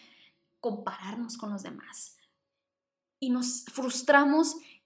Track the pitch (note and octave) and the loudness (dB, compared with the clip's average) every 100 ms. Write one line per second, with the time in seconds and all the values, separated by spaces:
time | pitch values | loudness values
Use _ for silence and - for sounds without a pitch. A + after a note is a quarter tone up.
0 | - - - _ _ _ A#3+ G#3 - - | -20 -20 -20 _ _ _ -6 -4 -6 -8
1 | F#3 A#3 A#3 - G#3+ G3+ F#3 D3+ - - | -10 -8 -8 -8 -6 -6 -8 -14 -8 -8
2 | - - _ _ _ _ _ _ _ _ | -8 -12 _ _ _ _ _ _ _ _
3 | _ _ C4 B3 B3 - - - B3+ - | _ _ -2 0 -2 -4 -8 -6 -4 -2
4 | - C#4+ C#4+ D#4 D#4+ - - - | 6 8 8 4 4 0 -12 -20